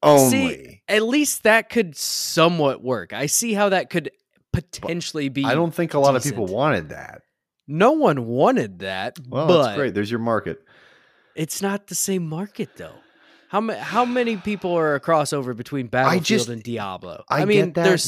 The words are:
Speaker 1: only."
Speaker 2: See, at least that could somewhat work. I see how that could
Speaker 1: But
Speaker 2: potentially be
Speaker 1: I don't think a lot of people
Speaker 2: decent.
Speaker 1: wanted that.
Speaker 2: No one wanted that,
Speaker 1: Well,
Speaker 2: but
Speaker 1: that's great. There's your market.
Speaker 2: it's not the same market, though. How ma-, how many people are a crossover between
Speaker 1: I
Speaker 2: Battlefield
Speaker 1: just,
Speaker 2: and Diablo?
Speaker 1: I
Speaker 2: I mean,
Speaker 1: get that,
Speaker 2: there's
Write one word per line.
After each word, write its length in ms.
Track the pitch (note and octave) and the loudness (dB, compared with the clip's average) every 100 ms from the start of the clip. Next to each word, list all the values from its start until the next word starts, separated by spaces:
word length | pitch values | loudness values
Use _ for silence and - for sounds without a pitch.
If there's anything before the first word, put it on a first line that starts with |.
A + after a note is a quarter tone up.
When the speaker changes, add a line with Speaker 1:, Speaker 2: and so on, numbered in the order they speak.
Speaker 1:
only." 280 | D3+ D3 C3 | 8 6 6
Speaker 2:
See, 520 | C4 C4 - - - - | 2 0 -4 -14 -20 -2
at 140 | G#3+ | 0
least 400 | A3 C#4 D4 - | 2 0 0 0
that 260 | G#3+ A3 A3 | 4 4 2
could 260 | A#3 F#3+ | -2 -2
somewhat 880 | C#3+ - - - - E3 F3 C#3+ B2+ | -4 -6 -4 -4 4 4 4 2 0
work. 300 | A#2+ A#2+ E2+ | -4 -4 -4
I 140 | G#2 D3 | -6 -2
see 260 | - A#3 | -2 0
how 160 | G3+ G3+ | 0 2
that 220 | F#3 C3+ | 2 0
could 200 | F3+ D3+ _ _ _ _ | -4 -6 _ _ _ _
Speaker 1:
But 180 | - - | -6 -6
Speaker 2:
potentially 560 | - - E3+ E3 D#3 C#3 | -12 -8 -6 -6 -6 -4
be 160 | B2+ | -2
Speaker 1:
I 100 | C3+ | 0
don't 200 | C3+ E3+ | 2 0
think 180 | D#3+ E3+ | -2 -2
a 60 | D3 | 4
lot 180 | C#3 C3 | 4 4
of 60 | |
people 240 | C#3+ G2+ G2 | 0 -4 -4
Speaker 2:
decent. 100 | G2+ | 0
Speaker 1:
wanted 320 | D3 A2+ D2+ | 0 0 -4
that. 300 | - - - _ _ _ _ - | -12 -16 -18 _ _ _ _ -10
Speaker 2:
No 240 | D3+ G#3+ | 4 4
one 320 | D#4 C4 C#3+ A#2 | 6 2 2 -2
wanted 520 | A#2+ F3 B3+ A#2 F#2 | 2 2 2 -2 -6
that, 380 | F#2+ F#2+ G#2+ - B2+ | -6 -4 -6 -8 -8
Speaker 1:
Well, 180 | B2+ D#3 | -4 0
Speaker 2:
but 160 | E3+ | 2
Speaker 1:
that's 120 | C3 G2+ | 2 -2
great. 160 | C3+ | -4
There's 180 | G2 G#2+ | -2 -4
your 100 | A#2 | -4
market. 400 | A#2 A2 F2 D#2 _ _ _ _ _ _ _ | -2 -2 -4 -12 _ _ _ _ _ _ _
Speaker 2:
it's 260 | - D#3+ - | -10 -8 -6
not 280 | G3 G3+ G3+ | -6 -6 _
the 60 | |
same 320 | F3+ - F#3+ E3 | -8 -4 -4 -4
market, 440 | D#3 G3+ - F3+ - | -8 -10 -10 -12 -12
though. 180 | - - _ _ _ _ _ | -18 -18 _ _ _ _ _
How 120 | F#3+ | -4
ma-, 140 | A3 | -4
how 300 | E3 C#3+ F#3+ | -6 -4 -2
many 320 | B3 B3 A#3+ A3 | 0 0 0 -2
people 400 | F#3+ G#3 F#3 F3 | -4 -4 -2 0
are 200 | D#3+ C#3+ | 2 0
a 40 | |
crossover 560 | - E3 C#3+ D3 B2+ A#2 | 2 2 2 -2 -4 -8
between 300 | A#2+ C#3+ A#2+ | -6 -6 -4
Speaker 1:
I 20 | |
Speaker 2:
Battlefield 360 | B2+ C3+ F3+ | 2 2 2
Speaker 1:
just, 240 | D#3 G#3+ A#2 | 2 0 0
Speaker 2:
and 140 | A#2 | -6
Diablo? 600 | A2+ A2+ G2+ F#2 F2 D#2+ - | -8 -6 -6 -8 -12 -16 -4
Speaker 1:
I 140 | C#3 | 0
Speaker 2:
I 20 | |
mean, 220 | F#3 G#3 F#3 | 4 4 4
Speaker 1:
get 80 | |
that, 100 | D#3+ | 2
Speaker 2:
there's 180 | E3+ F3+ | 2 2